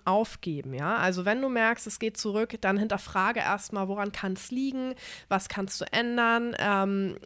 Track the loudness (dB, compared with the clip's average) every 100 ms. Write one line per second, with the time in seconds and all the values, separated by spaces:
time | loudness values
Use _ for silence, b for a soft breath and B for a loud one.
0 | 2 2 2 -4 -6 -6 -6 -4 -2 2
1 | 2 2 2 2 2 2 2 2 -2 -2
2 | -2 -2 -2 0 0 0 2 2 2 -2
3 | -2 0 2 2 0 0 -2 -4 -2 -2
4 | -4 -4 -4 -4 -4 -4 -2 -2 -6 -8
5 | B B B 0 0 -4 -4 -4 -2 0
6 | 2 4 4 4 2 0 2 2 2 2
7 | 0 -4